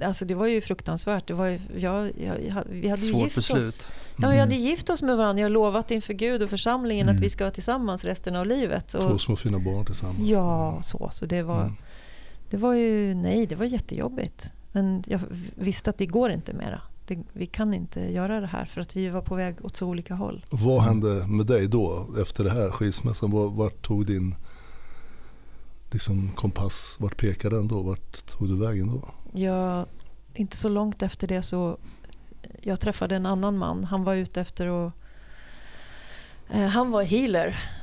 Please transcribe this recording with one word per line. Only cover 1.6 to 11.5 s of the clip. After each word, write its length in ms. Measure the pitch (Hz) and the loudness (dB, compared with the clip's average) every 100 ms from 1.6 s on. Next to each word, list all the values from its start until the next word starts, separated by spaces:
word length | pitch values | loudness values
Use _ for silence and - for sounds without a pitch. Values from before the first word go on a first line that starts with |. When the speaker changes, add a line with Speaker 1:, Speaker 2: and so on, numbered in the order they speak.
| 190 - | -6 -4
Speaker 1:
jag, 280 | 180 196 208 - | -2 0 -2 -4
jag, 240 | - 180 | -4 -4
jag, 200 | - 196 - | -4 -4 -4
vi 180 | 180 196 | -2 0
hade 140 | 202 | 0
ju 100 | 220 | 2
Speaker 2:
Svårt 100 | 233 | 2
Speaker 1:
gift 120 | - - | 2 2
Speaker 2:
beslut. 220 | - 254 | 2 2
Speaker 1:
oss. 240 | 113 - - - - - | 0 -4 -8 -10 -8 0
Ja, 120 | 262 | 6
vi 100 | 277 | 6
hade 160 | 208 | 6
Speaker 3:
Mm. 120 | 262 240 | 4 2
Speaker 1:
gift 240 | 330 - | 4 6
oss 120 | 339 | 6
med 140 | 277 233 | 4 4
varandra. 240 | 214 196 | 4 4
Jag 40 | |
har 60 | 208 | 4
lovat 400 | 214 208 208 226 | 6 4 4 0
inför 220 | 220 208 | -2 -2
Gud 280 | 196 226 247 | -2 0 2
och 80 | 202 | 0
församlingen 580 | 202 233 254 240 214 196 | 0 2 2 2 4 6
att 40 | |
Speaker 3:
Mm. 100 | 196 | 6
Speaker 1:
vi 80 | 196 | 4
ska 140 | - | 2
vara 60 | 196 | -2
tillsammans 500 | - 185 262 226 185 | -2 -2 0 0 -2
resten 320 | 180 185 - 180 | -2 -4 -2 0
av 100 | 190 | 2
livet. 480 | 262 240 - - | 2 2 0 -2
Och 80 | - | 0
Speaker 4:
Två 160 | 190 98 | 2 2
små 180 | - 107 | 2 0
fina 220 | 113 98 | 2 0
barn 260 | 92 98 101 | 2 2 2
tillsammans. 320 | - - - 214 | 0 -2 0 4
Speaker 1:
Ja, 520 | 208 175 165 160 160 | 6 6 4 2 -2
så, 280 | - - - | -2 -2 -4
så 140 | - 156 | -4 -2
det 160 | 175 | -2
var, 200 | 165 | 0